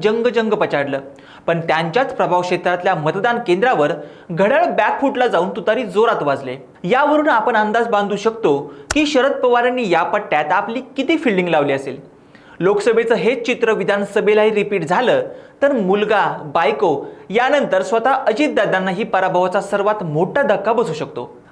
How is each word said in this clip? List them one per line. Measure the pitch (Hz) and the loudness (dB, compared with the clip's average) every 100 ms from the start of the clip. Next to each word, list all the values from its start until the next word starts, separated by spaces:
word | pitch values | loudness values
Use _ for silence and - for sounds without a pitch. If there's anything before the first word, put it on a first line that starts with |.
जंग | 196 233 240 | 0 0 0
जंग | 226 220 | 0 0
पछाडलं, | 214 165 151 139 135 135 - - - - | 0 0 0 -2 -4 -8 -18 -20 -10 -4
पण | 170 | -2
त्यांच्याच | 165 156 165 208 262 - | 0 0 0 0 -2 -2
प्रभाव | 175 180 | 0 0
क्षेत्रातल्या | 180 180 185 180 190 | 0 -2 -2 -2 0
मतदान | 170 151 180 233 233 233 | 0 -2 -2 0 -2 0
केंद्रावर | 175 240 185 147 170 - - - | 2 2 2 0 -2 -10 -16 -8
घड्याळ | 165 202 285 339 | 0 2 2 2
बॅकफूटला | 196 214 - 269 247 247 | 2 0 0 -2 0 2
जाऊन | 190 185 202 | 2 0 -2
तुतारी | 190 240 | -2 -2
जोरात | 220 185 233 196 | 0 2 2 2
वाजले. | 147 139 131 131 - - | 0 -2 -4 -12 -14 -8
यावरून | 175 247 294 302 302 | 0 2 2 2 2
आपण | 240 226 220 | 2 2 2
अंदाज | 214 226 226 | 2 0 0
बांधू | 202 202 202 | 0 0 -2
शकतो | 220 226 185 143 - - - | -2 0 0 0 -4 -14 -6
की | - 294 | -2 0
शरद | 269 262 | 2 0
पवारांनी | - 247 240 247 254 220 | 0 0 2 2 0 0
या | 165 | 0
पट्ट्यात | 180 208 202 151 151 | 0 -2 -2 -2 0
आपली | 185 202 240 254 - | -2 -2 -6 -8 -6
किती | 269 330 | -2 0
फिल्डिंग | 254 185 175 | 0 0 0
लावली | 160 143 | 2 2
असेल. | 135 135 127 - - - - - - | -2 -6 -12 -14 -20 -20 -20 -18 -2
लोकसभेचं | 175 202 240 226 233 | 0 2 2 2 2
हेच | 220 196 262 - | 2 0 -2 -2
चित्र | 233 220 | -2 0
विधानसभेलाही | 196 190 202 202 214 190 214 214 | 0 0 -2 0 0 2 4 4
रिपीट | 208 196 202 | 2 0 -2
झालं | 151 185 240 139 104 - - - | 0 0 2 2 0 -8 -18 -2
तर | 277 | 0
मुलगा, | 269 180 208 208 208 160 - 147 | 2 2 0 2 2 0 -4 -4
बायको, | 165 180 214 190 143 - - - | 0 0 2 0 0 -4 -14 -4
यानंतर | 202 254 285 233 190 | 0 2 2 2 0
स्वतः | 190 226 247 269 - | 0 0 2 0 0
अजितदादांनाही | 214 294 233 190 185 190 180 | 0 0 0 0 0 -2 -4
पराभवाचा | 226 185 185 180 180 202 | -2 0 0 2 0 0
सर्वात | 190 202 202 214 | -2 0 0 -2
मोठा | 170 147 180 285 | -2 -2 0 0
धक्का | 226 196 220 | 2 0 0
बसू | 233 175 | 0 0
शकतो. | 156 139 123 123 - - | -4 -8 -10 -12 -14 -10